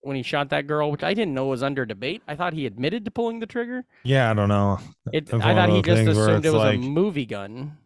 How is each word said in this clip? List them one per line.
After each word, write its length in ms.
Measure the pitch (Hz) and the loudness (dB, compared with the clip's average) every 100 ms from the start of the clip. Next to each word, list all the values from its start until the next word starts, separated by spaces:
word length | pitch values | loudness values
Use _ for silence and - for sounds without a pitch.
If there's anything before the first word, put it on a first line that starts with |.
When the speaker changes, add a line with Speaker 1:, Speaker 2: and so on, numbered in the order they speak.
Speaker 1:
when 140 | 139 135 | -6 -6
he 60 | |
shot 280 | 120 151 143 | -4 -4 -2
that 160 | 147 143 | -4 -2
girl, 240 | 151 151 | -2 -2
which 120 | 147 | -2
I 120 | 165 | -2
didn't 180 | 202 208 | -2 -2
know 120 | 131 135 | -2 -2
was 160 | 127 | -2
under 240 | 135 139 120 | -2 -2 -6
debate. 360 | 101 127 202 - | -6 -6 -8 -10
I 60 | 147 | -6
thought 160 | 175 | -6
he 140 | 160 131 | -4 -6
admitted 380 | 104 139 226 220 | -4 -4 -4 -6
to 40 | |
pulling 300 | - 233 226 | -4 -4 -6
the 60 | 220 | -8
trigger. 380 | 240 240 254 - _ | -8 -6 -8 -12 _
Speaker 2:
Yeah, 260 | 123 135 120 | 0 2 4
I 40 | |
don't 140 | 107 101 | 2 2
know. 300 | 101 101 98 - - - | 2 2 0 -6 -16 -6
Speaker 1:
It, 120 | 151 | -6
Speaker 2:
It's 80 | 151 | -2
Speaker 1:
I 40 | 117 | 0
Speaker 2:
one 120 | 131 | 2
of 60 | 180 | 4
Speaker 1:
thought 120 | 180 | 4
he 40 | 107 | 4
Speaker 2:
those 80 | |
Speaker 1:
just 120 | 98 110 | 4 4
Speaker 2:
things 120 | 110 107 | 6 4
where 100 | 107 | 4
Speaker 1:
assumed 160 | 107 | 4
it 40 | 104 | 4
Speaker 2:
it's 60 | |
Speaker 1:
was 80 | 110 | 4
Speaker 2:
like, 160 | 107 104 | 4 2
Speaker 1:
a 40 | |
movie 440 | 127 147 208 151 117 | 0 0 0 -2 -6
gun. 520 | 104 101 117 147 151 | -8 -10 -10 -12 -14